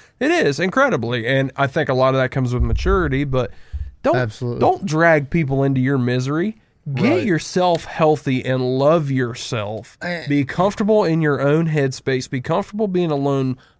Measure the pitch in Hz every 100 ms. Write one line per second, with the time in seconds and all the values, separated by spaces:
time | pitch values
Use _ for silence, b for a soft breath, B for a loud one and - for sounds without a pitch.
0 | B _ 269 339 151 139 185 262 269 156
1 | 113 123 113 135 135 - 139 170 143 135
2 | 131 131 127 135 123 123 117 - 185 190
3 | 160 131 143 131 117 B B B B -
4 | 262 127 120 - 123 123 320 370 147 156
5 | 170 156 139 170 139 135 139 131 127 139
6 | 123 127 131 151 202 - b _ 156 135
7 | 214 359 254 156 - 185 180 165 - -
8 | 160 151 - 127 120 131 127 131 139 170
9 | 143 131 120 113 - 117 104 110 - -
10 | 175 175 139 143 139 - 196 - 208 214
11 | 170 160 151 135 139 156 165 151 135 131
12 | - 131 - 135 127 170 190 208 214 180
13 | 175 143 139 139 131 123 b